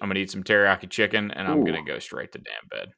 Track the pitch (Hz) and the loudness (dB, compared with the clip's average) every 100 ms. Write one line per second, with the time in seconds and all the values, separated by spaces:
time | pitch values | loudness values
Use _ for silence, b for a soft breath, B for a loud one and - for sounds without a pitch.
0 | 101 95 98 98 92 104 101 95 92 - | -4 -2 -4 -4 4 6 6 4 0 0
1 | 104 107 104 - 95 156 98 82 76 64 | 2 2 -2 -4 0 2 2 0 -4 -8
2 | - - - - - 53 - 53 - | -8 -10 -10 -12 -14 -14 -12 -10 -10